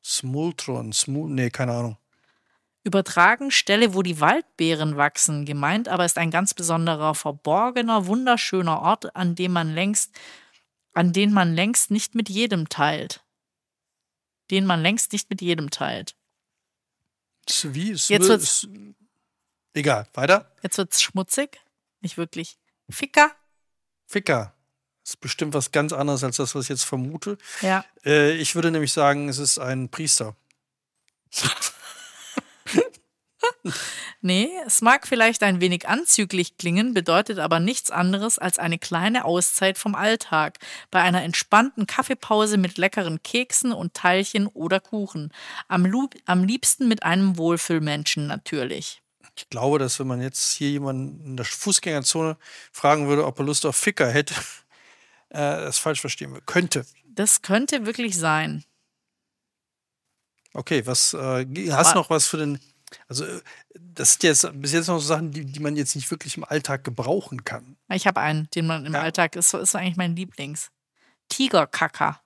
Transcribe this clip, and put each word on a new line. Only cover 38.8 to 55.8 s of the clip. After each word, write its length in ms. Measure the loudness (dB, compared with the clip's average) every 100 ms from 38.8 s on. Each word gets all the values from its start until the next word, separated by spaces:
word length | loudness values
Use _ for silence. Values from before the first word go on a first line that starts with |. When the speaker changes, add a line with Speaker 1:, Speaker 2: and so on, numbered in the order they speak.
| -4 -2 0 0
Speaker 2:
Auszeit 540 | 0 0 0 2 0 0
vom 180 | -4 -2
Alltag. 640 | 0 0 0 0 0 -6 -18 -18 -2
Bei 80 | 2
einer 200 | 4 2
entspannten 680 | 0 -4 4 6 4 0 -2
Kaffeepause 680 | -2 -2 -4 0 2 4 2
mit 220 | 0 0
leckeren 420 | 0 0 -4 -6
Keksen 480 | -4 -4 0 0 0
und 220 | -2 -6
Teilchen 520 | 0 2 4 2 0 -2
oder 320 | -2 0 0
Kuchen. 540 | _ -6 -6 -8 -10 -14 -16 -16 -4
Am 180 | 0
lu-, 240 | 2 2 -2 -6
am 200 | 0 2
liebsten 420 | 2 0 0 2 2
mit 160 | 2
einem 340 | 2 2 2 2
Wohlfühlmenschen 920 | 0 0 2 0 0 -2 -2 -2 -4
natürlich. 760 | -6 -6 -4 -4 -6 -10 -14 _ _ -20
Speaker 1:
Ich 160 | -20 -12
glaube, 300 | -2 0 2
dass 180 | 0 -2
wenn 80 | -4
man 160 | -4
jetzt 300 | -4 -4 -4
hier 180 | -2 -2
jemanden 540 | -2 -4 -6 -8 -10
in 120 | -12 -8
der 100 | -8
Fußgängerzone 880 | -4 0 0 0 -2 0 0 -2 -4 -14 -20 -20
fragen 380 | 0 4 4 4
würde, 180 | 2 0
ob 140 | -2
er 40 |
Lust 220 | -2 0 0
auf 100 | 0
Ficker 320 | 0 2 2
hätte, 240 | 2 0
<laughs> 920 | -6 -10 -16 _ _ _ _ _ _ _
äh, 80 | -4
das 400 | -2 -2 -4
falsch 220 | -2